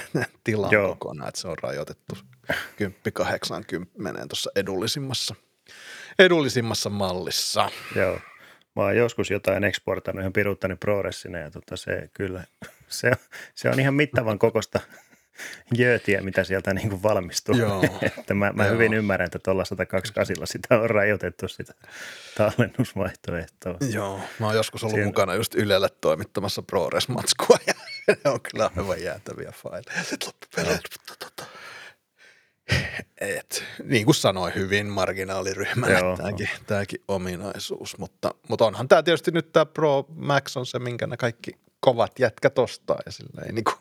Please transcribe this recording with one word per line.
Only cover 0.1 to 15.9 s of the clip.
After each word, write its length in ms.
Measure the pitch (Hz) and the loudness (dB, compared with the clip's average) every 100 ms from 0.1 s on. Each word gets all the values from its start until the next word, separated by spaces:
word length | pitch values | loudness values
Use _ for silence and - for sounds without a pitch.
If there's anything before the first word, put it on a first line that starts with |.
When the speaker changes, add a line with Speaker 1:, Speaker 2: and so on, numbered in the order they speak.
| 143 120 _ | -4 -4 _
Speaker 1:
tilan 280 | - 107 98 | -2 0 4
Speaker 2:
Joo. 160 | 104 92 | 4 4
Speaker 1:
kokonaan, 400 | 85 - - 57 | -2 -8 -10 -10
että 120 | - | -8
se 80 | 90 | -8
on 100 | 78 | -6
rajoitettu 540 | 62 71 76 - - - - _ - - - - | -6 -6 -8 -12 -14 -14 -16 _ -8 -8 -6 -6
kymppi 360 | 98 - 110 | -6 -4 -6
kahdeksaankymmeneen 1160 | - 87 92 - 80 - 87 90 - 87 50 69 | -2 -2 -2 -4 -8 -6 -8 -8 -8 -8 -8 -8
tuossa 220 | - - 101 | -6 -4 -2
edullisimmassa, 800 | 95 95 107 147 135 120 - 113 _ _ _ - - - - - | -2 -2 -2 -4 -4 -4 -6 -8 _ _ _ -20 -18 -18 -2 6
edullisimmassa 720 | 185 170 131 120 113 107 107 | 8 8 2 2 0 -2 -2
mallissa. 800 | 101 95 90 78 - - 101 101 - - 101 | 0 0 -2 -2 -2 0 0 0 -2 -4 0
Speaker 2:
Joo. 240 | 92 90 - - - - _ 107 | 0 0 -8 -20 -20 -20 _ -2
Mä 60 | |
oon 140 | 98 107 | 2 4
joskus 340 | 117 - 95 | 2 0 -2
jotain 340 | 101 - 95 | 0 2 2
eksportannut 580 | 101 - - 92 - 95 | 2 0 -2 -4 -4 -4
ihan 100 | 95 | 0
piruuttani 440 | 104 101 92 95 90 | 2 0 0 -4 -2
ProResina, 600 | 104 101 92 - 98 85 | 0 0 -2 -6 -10 -10
ja 120 | 76 | -10
tota, 260 | - - 92 | -14 -12 -10
se 340 | 95 92 78 | -6 -6 -6
kyllä 320 | - 95 92 - - | -6 -6 -6 -12 -18
<laughs> 180 | - - - | -20 -20 -12
Se 160 | - 123 | -2 2
on, 80 | 123 _ - - | 0 _ -18 -18
se 140 | - 123 | -4 0
on 100 | 127 | 2
ihan 140 | 135 | 4
mittavan 440 | 139 147 160 113 104 | 2 2 0 0 4
kokosta 420 | 113 110 - - - - _ _ _ - - - - 117 | 4 4 0 -4 -6 -20 _ _ _ -18 -16 -12 -2 4
jöötiä, 440 | 123 | 6